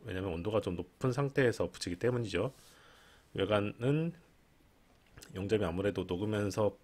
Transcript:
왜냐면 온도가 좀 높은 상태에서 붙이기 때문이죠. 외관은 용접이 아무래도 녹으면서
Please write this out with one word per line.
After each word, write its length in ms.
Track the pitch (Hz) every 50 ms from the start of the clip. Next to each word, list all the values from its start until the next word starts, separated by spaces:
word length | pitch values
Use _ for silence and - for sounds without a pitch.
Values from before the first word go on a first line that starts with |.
왜냐면 320 | - 110 95 92 95 98 82
온도가 280 | 85 85 110 104 107
좀 140 | - - 90
높은 380 | 87 90 - - - - 131 123
상태에서 580 | 131 143 135 - - 135 120 110 - 92 85
붙이기 300 | - - - 90 87 87
때문이죠. 520 | - 120 123 120 117 101 90 87 104 139 - - - - - - - - - - - - - - - _ -
외관은 800 | - 98 92 107 104 101 104 - - 117 127 147 156 160 170 160 - - - - _ _ _ _ _ _ _ _ _ _ _ _ _ _ _ - - - - -
용접이 280 | 95 95 98 107 107 104
아무래도 380 | 85 85 90 98 101 95 95 90
녹으면서 760 | 90 92 87 104 107 107 104 104 101 92 110 110 104 - -